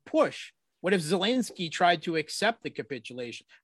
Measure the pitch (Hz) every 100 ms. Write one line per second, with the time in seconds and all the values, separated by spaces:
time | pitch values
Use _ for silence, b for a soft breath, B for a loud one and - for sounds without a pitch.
0 | - 311 202 - - _ _ _ 175 196
1 | 151 165 202 254 - - 165 - 175 175
2 | 175 160 151 - 202 226 147 - 120 131
3 | 117 123 120 - - b